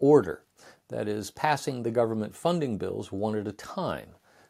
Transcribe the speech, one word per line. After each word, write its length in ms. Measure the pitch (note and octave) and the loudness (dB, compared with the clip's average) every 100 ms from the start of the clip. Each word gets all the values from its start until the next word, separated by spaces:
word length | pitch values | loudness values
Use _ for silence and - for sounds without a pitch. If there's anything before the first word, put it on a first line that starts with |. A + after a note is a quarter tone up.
order, 420 | C#3 D3 F#2+ - _ _ - - - | 6 8 6 -4 _ _ -20 -20 -12
that 180 | A#2 G#2+ | -6 -4
is, 240 | G#2+ G2+ | -4 -6
passing 520 | - D#3 C#3+ - B2+ | -2 0 0 -2 -4
the 60 | A#2 | -2
government 460 | A2+ A2+ A2+ G#2 - | 2 2 0 -4 -2
funding 420 | E3+ F3 C#3+ G2+ | 0 0 0 -2
bills 360 | F#2 G2 G#2+ | -4 -6 -6
one 240 | G2 G#2+ G#2+ | -4 -2 -2
at 100 | G#2 | -4
a 60 | |
time, 560 | G2+ - - D#3+ D2 G#1 - _ _ _ | -8 -10 -6 -4 -4 -8 -20 _ _ _